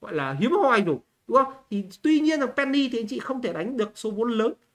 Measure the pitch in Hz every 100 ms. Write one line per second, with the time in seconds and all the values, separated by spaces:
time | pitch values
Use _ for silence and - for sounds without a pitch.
0 | - 160 135 139 226 370 277 226 170 135
1 | - _ - 247 269 - _ 202 190 -
2 | 302 311 302 311 247 277 269 277 262 233
3 | 214 247 - 262 226 170 190 262 208 -
4 | 220 208 233 220 226 - _